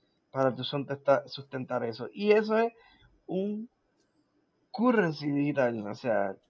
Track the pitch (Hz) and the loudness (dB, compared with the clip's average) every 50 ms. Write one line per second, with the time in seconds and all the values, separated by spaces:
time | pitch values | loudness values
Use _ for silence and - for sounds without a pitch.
0 | _ _ _ _ _ _ - 135 135 131 113 127 127 - 147 139 135 139 139 139 | _ _ _ _ _ _ -2 0 0 0 0 -2 -6 -6 -6 -6 -4 -6 -8 -2
1 | - - - - - - - 139 131 - - 131 123 - 127 123 117 117 110 113 | 2 2 4 4 2 -4 -12 -16 -12 -10 -10 -8 -6 -4 -4 -4 -4 -4 -6 -6
2 | 120 - - - 202 208 208 220 208 214 220 220 233 233 - _ _ _ _ _ | -10 -10 -6 0 4 4 6 6 4 2 2 2 0 0 -4 _ _ _ _ _
3 | _ _ _ _ _ - - 185 196 208 208 214 226 - _ _ _ _ _ _ | _ _ _ _ _ -6 -4 -4 -2 -4 -6 -8 -10 -12 _ _ _ _ _ _
4 | _ _ _ _ _ _ _ _ _ _ _ _ _ _ - - 226 254 233 220 | _ _ _ _ _ _ _ _ _ _ _ _ _ _ -2 2 2 4 4 4
5 | 185 165 151 143 143 147 143 143 143 147 143 143 127 120 117 110 104 101 110 - | 2 2 0 -4 -4 -2 0 0 0 0 2 2 2 2 0 -2 -6 -8 -8 -6
6 | - 123 107 101 98 98 95 - _ | -2 0 0 0 0 -2 -4 -10 _